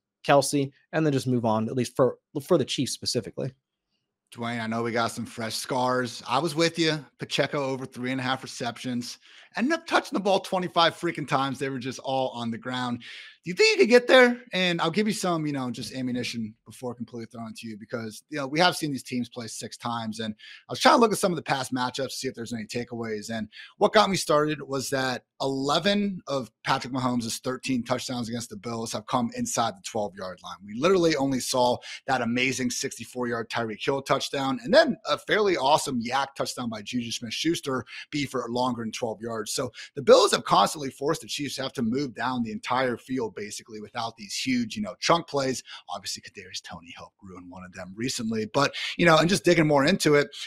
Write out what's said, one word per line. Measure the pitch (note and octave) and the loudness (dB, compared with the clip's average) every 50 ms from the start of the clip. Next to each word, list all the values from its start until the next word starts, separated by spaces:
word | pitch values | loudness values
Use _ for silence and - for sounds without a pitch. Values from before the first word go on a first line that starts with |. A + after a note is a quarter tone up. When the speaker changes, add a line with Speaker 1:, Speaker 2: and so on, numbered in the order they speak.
| _ _ _ _ - | _ _ _ _ 2
Speaker 1:
Kelce, | - C#3+ C#3+ C3+ - - D3 C#3 C3+ - _ _ _ - | 4 6 6 6 4 0 0 0 -2 -4 _ _ _ -2
and | D#3+ D#3+ | 0 2
then | D3+ | 2
just | C#3 C3 A#2+ B2+ | 2 2 2 0
move | B2 A#2+ A2 | 0 0 2
on, | A2+ G#2+ A2 A2 A2+ | 2 0 0 0 -2
at | C3+ | -2
least | C3 A#2+ - - | -2 -2 -2 2
for, | - C3+ A#2+ - - _ _ - D3 | 2 2 2 2 -2 _ _ -8 -8
for | C3+ - F#3 D3+ | 0 2 2 2
the | A#2+ | 2
Chiefs | - - - B2+ A2 - | 0 -2 -2 -2 -4 -4
specifically. | - - - - B2+ G2 E2 - - C2+ C#3 - _ _ _ _ _ _ _ _ _ _ _ _ _ _ _ - | -6 -6 -4 -4 -4 -4 -4 -8 -6 -8 -8 -8 _ _ _ _ _ _ _ _ _ _ _ _ _ _ _ -12
Speaker 2:
Dwayne, | A#2+ A#2 A#2 A#2+ A#2+ | -8 -6 -6 -4 -4
I | A2+ A2 | -4 -4
know | A2+ A#2 A#2 | -2 -2 -2
we | A#2 | 0
got | A2 A#2 A#2 A2+ | 0 0 0 0
some | - B2 A2+ | -2 -6 -10
fresh | - - A#2+ A2+ A2 A2 | -10 -8 -8 -6 -6 -6
scars. | - - - C#3+ B2+ B2+ B2+ B2+ B2+ B2 A#2 A#2 - - - | -6 -6 -4 -2 0 0 2 2 0 0 -2 -6 -10 -6 -2
I | A#2+ C3+ | -2 0
was | D#3 E3+ D3 | 0 0 0
with | D#3 E3 E3 E3 E3+ | 2 2 2 2 2
you. | E3 D#3 D3+ D#3 C3+ - _ _ | 0 0 0 -2 -4 -10 _ _
Pacheco | C#3+ - - - C#3+ C3+ - D3 C3+ | -10 -4 0 0 0 0 0 -2 -2
over | C3+ C3+ B2+ C3 | -2 -4 -4 -6
three | C3 - A#2+ B2 B2+ | -10 -10 -8 -6 -4
and | C3 C3 | -4 -2
a | B2+ | -2
half | B2+ C3 B2+ - | -2 -2 -2 -4
receptions. | B2 - - C3 A#2 A2+ - - C3 B2 A#2+ A#2+ - - - _ - - - - _ _ | -10 -10 -8 -6 -6 -6 -6 -6 -4 -4 -4 -6 -6 -12 -16 _ -20 -20 -20 -20 _ _
Ended | F3+ A3+ D4 E4 D#4+ | -2 0 0 0 -2
up | E4 - | -2 0
touching | E4+ D#4 - - - | 0 0 0 0 -2
the | A3+ | -2
ball | F#3 G3+ F#3+ G3 | 2 2 2 2
twenty-five | G3 - F#3+ F#3 F3+ E3+ - F3 E3+ D#3+ - | 2 0 -2 -2 -2 0 4 4 4 4 4
freaking | - - E3+ - D#3 D3+ - | 2 -2 -4 -4 -4 -2 0
times. | D3+ C3+ C3+ C#3 B2+ A#2 | 0 2 2 0 -2 -2
They | C#3 C3+ | -4 -4
were | C3+ C3 | -4 -4
just | A#2 C3 A#2 - | -6 -8 -8 -8
all | - C3+ C3+ C3+ C3 B2+ | -6 -4 -2 0 0 -2
on | A2+ A#2+ A#2+ A#2 | -2 -4 -4 -4
the | A2+ A2+ | -6 -6
ground. | - B2+ B2+ B2+ B2+ B2 A#2+ A#2 | -6 -6 -4 -4 -2 -2 -4 -6
Do | - - - - - - - _ _ E3 | -8 -12 -16 -16 -18 -18 -20 _ _ -10
you | F#3 | 0
think | - G#4+ A4 | 4 4 4
you | G#4+ F4 G4 | 6 4 6
could | G#3 | 8
get | A#3+ A#3+ A#3+ - | 8 6 8 8
there? | C4+ B3+ B3 A#3+ A#3+ - - - | 8 8 8 8 6 0 -4 -6
And | - F#3 F#3 F3+ E3+ E3+ | -2 0 0 2 2 2
I'll | D#3 E3+ | 0 0
give | E3 G3+ G#3+ A3 | 2 2 0 0
you | G3 | 0
some, | - - F3+ E3+ D#3+ D#3 D3 | 0 0 0 0 0 0 -2
you | C#3+ | -2
know, | C3+ B2+ B2 | -2 -4 -4
just | A#2 C3+ A#2+ - - | -6 -6 -8 -8 -6
ammunition | C3 B2+ B2+ B2 B2 A#2+ - - A#2 A2 G#2+ A2 _ _ | -6 -4 -2 -2 -2 -4 -4 -4 -6 -6 -8 -10 _ _
before | A#2+ A2+ - B2+ B2 A#2 | -20 -18 -10 -10 -10 -8
completely | - A#2 - - A#2 A2+ - | -8 -10 -10 -10 -12 -12 -12
throwing | - A#2 A2+ A2 | -12 -14 -12 -12
it | G#2+ - | -12 -12
to | - A2+ | -12 -12
you | A2 G2+ | -12 -14
because, | A2 - - A#2 A2+ A2 G#2+ - - _ | -10 -8 -8 -6 -6 -8 -10 -14 -16 _
you | D3+ D3 | -8 -6
know, | C#3 | -6
we | C3 D3 D#3 | -2 2 4
have | F3+ F3+ D#3+ | 4 4 4
seen | - E3 D3+ | 2 -2 -4
these | C#3 B2 - | -4 -6 -6
teams | - B2+ B2 A#2+ - | -6 -4 -4 -4 -4
play | - B2 A#2 G#2+ | -6 -10 -10 -10
six | - - B2 G#2+ - - | -10 -10 -12 -12 -12 -8
times. | - A#2+ A#2+ A#2 A2+ A2 G#2 A2 | -6 -6 -4 -4 -4 -6 -6 -6
And | A2+ A2 G#2 - - - - - - - | -8 -8 -8 -10 -14 -20 -20 -20 -14 -12
I | B2+ | -8
was | - | 2
trying | - C4 D#4+ C4 | 4 6 6 6
to | |
look | A#3 A3 G3 | 6 4 4
at | - | 2
some | - F#3+ | 0 0
of | F3 D3 | 0 -2
the | - | -2
past | - D3 C3+ C3 - C3 | -2 -2 -2 -2 -4 -2
matchups, | B2+ B2+ B2+ - - C3+ B2 | -2 -2 -2 -2 -4 -6 -6
see | - - - B2+ | -6 -6 -8 -8
if | A#2 | -8
there's | A#2+ A#2 A2 | -8 -10 -8
any | A#2+ A2+ G#2 | -8 -8 -8
takeaways. | - - A#2+ A#2+ - B2 A#2 A#2 A2+ A2 G#2 G2+ A2 | -6 -6 -6 -6 -6 -8 -8 -6 -6 -6 -6 -6 -6
And | A2+ A2 G#2+ - - - - - - _ | -6 -6 -6 -8 -10 -16 -20 -20 -2 _
what | G3 G3+ - | 0 4 6
got | A3 G#3 G3 | 6 6 6
me | F#3+ - | 2 0
started | - - D#3 D3 D3+ D3+ D3+ D3 | 2 4 4 4 4 2 0 -4
was | C#3 C3+ C3+ C#3 A#2 - | -6 -4 -4 -4 -2 -2
that | C#3 C3 C3 B2+ B2 A#2 - _ _ _ | -2 0 0 0 -2 -4 -8 _ _ _
eleven | C#3 C#3 C#3 C3+ C3+ C#3+ D3 E3+ D#3+ G3+ G3+ G#3 G3+ G3+ F#3+ F3 - - | -2 -2 -2 0 0 2 2 2 4 2 2 2 0 -2 -4 -6 -6 -4
of | C#3 C3+ A#2+ - - _ - | -4 -4 -4 -6 -12 _ -2
Patrick | - C3+ C3+ - A#2+ C3 | 0 0 0 0 -4 -4
Mahomes' | C3 B2+ B2 B2 B2 A2+ A2+ - - | -2 0 0 0 0 -2 -4 -6 -6
thirteen | - C3 B2+ B2+ - - C3+ B2 A2+ | -4 -6 -6 -4 -4 -2 -2 -2 0
touchdowns | - B2+ B2 - - C3 B2 A#2 G#2+ | 0 -2 -2 -2 -4 -6 -6 -6 -6
against | A#2 A#2+ A#2 - | -6 -8 -8 -10
the | A2 G2 | -12 -12
Bills | F#2 A#2+ A#2 A2+ A#2 A#2 | -8 -6 -6 -6 -6 -6
have | - A2+ G#2+ - | -6 -8 -4 -2
come | - B2+ A#2+ A#2 - | 0 0 0 0 -2
inside | B2+ A#2+ A#2 - B2+ A#2 A2+ F#2+ | -4 -4 -2 0 0 0 0 -2
the | - - | -6 -12
twelve-yard | - - A2 G#2 G2 F2+ G2 F#2+ F#2 F2+ F2 - | -6 -4 -4 -4 -4 -6 -8 -10 -10 -10 -12 -14
line. | F2 F2 F2 F#2+ | -14 -14 -14 -14
We | G2+ G#2+ A#2+ | -12 -6 0
literally | C#3 F#3 G3 F#3 E3+ E3 D#3+ | 2 4 4 4 4 4 2
only | C3+ C3+ C#3 C3+ B2 | 2 0 0 0 -2
saw | - - - B2+ B2 B2 A#2+ - - - - - - | -2 -2 2 2 4 4 2 0 -4 -10 -16 -12 -4
that | - A#2 B2 | -2 -2 0
amazing | A#2 A2+ A#2+ B2 B2+ C3+ B2 B2 B2+ A#2+ | 0 0 0 2 2 0 0 0 -2 -2
sixty-four-yard | - - - C3 - - A#2 - - B2 B2 A#2+ A#2+ A2+ A2+ - | -2 -4 -6 -6 -8 -10 -14 -12 -8 -6 -4 -2 -2 -4 -4 -4
Tyreek | - A#2+ A#2 A2 G#2 - - | -4 -4 -4 -4 -4 -4 -2
Hill | C#3+ C#3 C3+ C3+ | -2 -2 -2 0
touchdown | - C#3+ C3 - - - C#3+ - - C3 B2 - | 0 0 0 0 -2 -4 -4 -2 -2 -2 -2 0
and | C#3+ | 4
then | G#3+ D#4 E4 C#4 F3 - - C#3+ | 6 6 6 6 2 -2 -2 -2
a | D3 - | -2 -2
fairly | - - E3 G#3 G#3+ G3 E3+ C3+ | 0 0 2 2 4 2 2 2
awesome | C3 C#3 D3+ D#3 - D3 C3+ A#2+ | 4 4 4 4 2 0 -4 -4
yak | A2 A#2+ B2 C#3 C#3 C3+ - | -2 0 0 0 0 -2 -4
touchdown | - C3 - - C3+ B2 A#2 | -6 -6 -6 -4 -6 -6 -6
by | A2+ A2 G2+ | -6 -8 -8
Juju | - B2 B2 A#2 A#2 | -6 -6 -4 -4 -4
Smith-Schuster | A2 - B2 A2 - - - D#3+ E3+ D#3+ - C#3+ C3 B2 A2+ - - - - - | -6 -8 -8 -8 -6 -2 -2 0 -2 -2 -2 -4 -4 -4 -4 -8 -12 -16 -12 -6
be | - D3 C#3+ | -4 -4 -4
for | - - B2+ A#2+ A#2 | -2 -4 -4 -4 -2
longer | A#2 A#2+ B2+ B2+ A#2+ A#2 A2+ | -2 0 0 0 -2 -2 -6
than | A2 | -8
twelve | - - B2+ A2+ G#2+ F#2+ | -6 -6 -6 -6 -6 -6
yards. | A2 A#2 A#2 A2 G#2+ - | -8 -8 -6 -6 -6 -6
So | - - C3+ A#2 - - - - _ | -4 -4 -6 -6 -8 -12 -18 -14 _
the | C#3 | -2
Bills | B2 G#3 B3+ - G4+ F#4+ G#3+ | 8 8 10 10 10 6 4
have | F3 - | 0 2
constantly | - - F3 G3+ F#3 - D#3 C#3+ C3+ | 4 6 6 6 4 2 -4 -6 -8
forced | - - C#3 D3+ E3 - | -8 -4 -2 -2 -2 -2
the | A2+ G#2 | -4 -8
Chiefs | - - C#3+ C3 - | -8 -6 -6 -6 -6
to | - C3 | -6 -6
have | C3 - | -6 -4
to | C#3 | -2
move | A#2+ A2 A#2+ C#3 D3 B2+ G2+ | -2 0 0 0 -2 -4 -4
down | A2+ A2+ B2+ B2+ B2 A#2 | -4 -4 -2 -2 -2 -4
the | A2 | -4
entire | G#2+ G#2+ - - B2 B2+ C3+ B2+ A#2 G#2+ | -6 -8 -4 -2 0 0 2 0 -2 -4
field, | - - C3 B2+ A#2 G#2 F#2 | -6 -6 -4 -4 -4 -4 -6
basically, | A2+ G#2 G#2 - - - - A2 G#2+ | -8 -10 -10 -10 -12 -14 -14 -14 -14
without | G#2 G2+ - A#2+ A#2 A#2 - - | -14 -10 -8 -6 -6 -6 -8 -12
these | G#2 G2 - | -14 -10 -8
huge, | - - C3 B2+ B2 A#2+ G#2+ - | -6 -2 0 0 0 0 -2 -4
you | A2 | -6
know, | G#2 F#2+ F2+ - | -6 -6 -6 -4
chunk | - - E3 E3+ E3 | 2 2 4 2 2
plays. | - - C#3 C3+ C3 B2+ - - - - - - - | 0 -2 -2 -2 -2 -4 -4 -8 -12 -16 -18 -12 -12
Obviously, | G2+ G2+ F#2 - - A2 | -12 -10 -8 -10 -10 -10
Kadarius | - - - G2+ F#2 F#2 F#2+ - | -12 -16 -18 -18 -18 -14 -14 -14
Toney | - - F#2 E2+ E2+ - - - | -14 -12 -14 -16 -16 -18 -18 -18
helped | - - _ _ G2+ | -18 -18 _ _ -18
ruin | F#2+ F2+ F2+ F2+ F2+ | -16 -16 -16 -16 -16
one | F2+ F2+ F2+ | -16 -16 -16
of | F#2 | -16
them | F2+ F#2 F2 F#2 F#2+ | -14 -14 -14 -12 -6
recently. | G#2+ A#2 C3 - - A2+ A2+ A2+ A2 A2 G#2 - | -4 -4 -4 -4 -4 -4 -2 -2 -2 -2 0 2
But, | C#3 C#3+ C#3 - - - - - - | 2 2 2 0 -4 -6 -6 0 4
you | F3 | 8
know, | E3+ D#3+ D#3 | 8 8 8
and | D#3+ E3+ | 8 6
just | G3+ - - | 4 4 6
digging | F3 F3 E3 D#3 | 6 6 6 6
more | D3+ D3 C#3 C3+ | 6 6 6 6
into | D#3 G3 F#3+ - D#3 D3 | 6 4 4 4 6 6
it, | C#3+ C#3+ - - - - | 6 4 2 -2 -10 -14